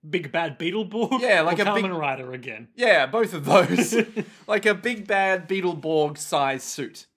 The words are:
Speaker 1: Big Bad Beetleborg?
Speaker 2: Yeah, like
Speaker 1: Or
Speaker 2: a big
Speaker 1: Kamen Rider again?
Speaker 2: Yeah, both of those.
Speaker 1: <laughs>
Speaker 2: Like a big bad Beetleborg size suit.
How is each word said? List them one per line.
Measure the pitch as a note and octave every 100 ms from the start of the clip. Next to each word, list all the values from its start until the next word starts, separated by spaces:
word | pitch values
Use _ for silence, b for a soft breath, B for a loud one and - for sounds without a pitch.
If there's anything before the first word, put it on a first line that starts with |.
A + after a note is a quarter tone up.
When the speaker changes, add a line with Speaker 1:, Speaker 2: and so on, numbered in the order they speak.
| D#3
Speaker 1:
Big | F3 D3
Bad | D#3+ E3 C3
Beetleborg? | E3 G3 G3 G#3 A#3 B3+
Speaker 2:
Yeah, | B3 F#3+
like | D#3+ F3
Speaker 1:
Or |
Speaker 2:
a | G3+
big | G#3 F#3+
Speaker 1:
Kamen | F3
Rider | D3 C3 B2+
again? | B2+ B2 A2 A#2 -
Speaker 2:
Yeah, | A#3+ F3 C#3
both | G#3+ A3
of | E3 C#3+
those. | G3 F3 F3 G#3 A3+ A3 -
Speaker 1:
<laughs> | - - -
Speaker 2:
Like | G#3 G#3+
a | G3+
big | A#3 A#3 F#3+
bad | G3 F#3+ F#3+ E3
Beetleborg | F#3+ F3+ D#3+ D#3 D#3 D3 D3
size | - D#3 C#3 C3+
suit. | - - C3+ - -